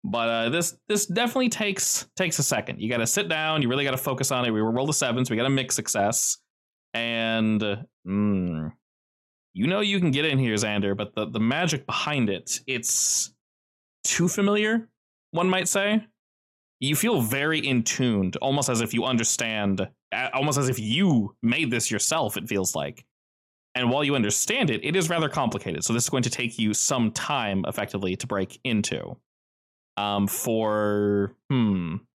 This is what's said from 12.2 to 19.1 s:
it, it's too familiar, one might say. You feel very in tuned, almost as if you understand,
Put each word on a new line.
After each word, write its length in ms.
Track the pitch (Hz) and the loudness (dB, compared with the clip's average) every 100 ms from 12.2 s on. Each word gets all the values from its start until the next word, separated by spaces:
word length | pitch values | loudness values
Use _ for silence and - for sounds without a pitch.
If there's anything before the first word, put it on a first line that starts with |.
| 110 | 0
it, 300 | 95 - - - | -2 -6 -8 -6
it's 680 | 127 - - - - - _ _ _ _ _ _ _ | -6 -2 -2 0 0 -2 _ _ _ _ _ _ _
too 240 | - - 175 | -4 0 0
familiar, 600 | 190 202 208 214 226 220 _ _ _ _ | 2 2 4 2 0 -2 _ _ _ _
one 160 | 160 185 | 0 2
might 180 | 185 180 | 2 2
say. 380 | 202 202 214 214 _ _ _ _ _ _ _ | 0 2 0 -2 _ _ _ _ _ _ _
You 160 | 135 147 | -2 0
feel 240 | 220 202 | 2 2
very 400 | 113 135 147 160 | 2 0 0 0
in 240 | 139 127 | 2 0
tuned, 520 | 113 - 127 104 92 - | 0 0 2 2 0 -2
almost 300 | 135 143 131 | 0 0 0
as 100 | 117 | 0
if 120 | 117 | 0
you 120 | 117 | 0
understand, 840 | 117 | 0